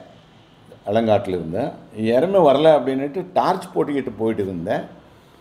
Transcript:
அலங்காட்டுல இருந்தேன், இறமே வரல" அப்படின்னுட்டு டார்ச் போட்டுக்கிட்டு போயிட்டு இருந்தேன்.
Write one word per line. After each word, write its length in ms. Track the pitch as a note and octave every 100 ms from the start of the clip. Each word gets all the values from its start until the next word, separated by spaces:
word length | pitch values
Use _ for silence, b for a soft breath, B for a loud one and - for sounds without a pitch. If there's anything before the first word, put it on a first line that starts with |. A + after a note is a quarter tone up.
| - - _ - _ _ - - -
அலங்காட்டுல 420 | A2 A2+ G2+ F#2+
இருந்தேன், 420 | F2+ D#2+ F#2 - - - G#2+
இறமே 420 | A2 B2 F3 G3
வரல" 320 | D3+ C3+ D#3+
அப்படின்னுட்டு 540 | D3 B2+ C3+ C#3+ F#3 F3
டார்ச் 360 | - C#3 F#3 -
போட்டுக்கிட்டு 380 | F3 D3+ C#3+ B2 G#2
போயிட்டு 240 | A2+ G#2+
இருந்தேன். 400 | G2 F2+ F2 D3 - - b b b b